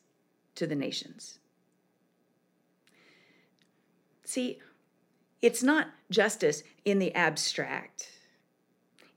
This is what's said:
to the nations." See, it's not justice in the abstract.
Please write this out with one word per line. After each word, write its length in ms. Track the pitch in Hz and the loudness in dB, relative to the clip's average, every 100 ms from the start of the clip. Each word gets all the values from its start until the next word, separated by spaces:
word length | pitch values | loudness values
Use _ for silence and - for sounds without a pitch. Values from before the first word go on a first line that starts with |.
| _ _ _ _ _ - | _ _ _ _ _ -8
to 120 | 160 | -4
the 80 | 147 | -4
nations." 640 | 131 - - 85 - - _ _ _ _ _ _ _ _ _ _ _ _ _ _ _ _ - _ _ _ _ _ _ _ _ _ _ _ - | -4 -6 -10 -16 -20 -20 _ _ _ _ _ _ _ _ _ _ _ _ _ _ _ _ -20 _ _ _ _ _ _ _ _ _ _ _ -8
See, 340 | - 247 - - _ _ _ _ _ _ _ | -4 -4 -6 -14 _ _ _ _ _ _ _
it's 220 | 233 233 | 2 4
not 300 | 254 311 - - - | 4 4 2 -6 -2
justice 540 | 185 208 - 160 151 - - | 2 2 2 0 0 -6 -6
in 160 | - 196 | 0 2
the 160 | 180 - | 2 2
abstract. 960 | 165 156 - - 135 135 - - - - _ _ _ _ _ _ _ _ - | 0 0 -2 -2 -4 -6 -10 -16 -18 -20 _ _ _ _ _ _ _ _ -12